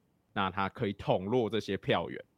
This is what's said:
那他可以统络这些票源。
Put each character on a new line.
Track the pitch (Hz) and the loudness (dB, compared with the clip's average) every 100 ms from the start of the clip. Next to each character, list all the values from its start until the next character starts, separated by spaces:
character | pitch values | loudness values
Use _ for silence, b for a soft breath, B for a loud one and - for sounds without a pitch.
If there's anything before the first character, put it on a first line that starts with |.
| _ _ _ | _ _ _
那 | - 95 | -2 0
他 | 98 95 | 0 -2
可 | - 107 | 0 -4
以 | |
统 | 98 - 110 95 | -2 0 0 2
络 | 127 107 | 2 2
这 | 110 | 0
些 | - 95 | -2 -2
票 | - 101 69 | 2 0 0
源。 | 64 - | -8 -12